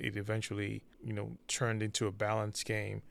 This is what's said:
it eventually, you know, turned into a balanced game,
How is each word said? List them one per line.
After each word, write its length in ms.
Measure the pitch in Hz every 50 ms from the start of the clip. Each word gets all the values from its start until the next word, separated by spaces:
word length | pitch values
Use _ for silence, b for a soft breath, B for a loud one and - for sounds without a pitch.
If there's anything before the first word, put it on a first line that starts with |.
it 160 | - 110 101
eventually, 680 | 104 101 110 110 110 110 - 104 104 101 104 107 107 - - - - -
you 80 | 113
know, 180 | 107 101 104 110 - - -
turned 340 | - - - 123 113 113 107
into 280 | 107 107 - - 113 101
a 20 |
balanced 540 | 98 101 107 104 110 110 107 107 - - -
game, 380 | - 110 107 101 101 101 104 - -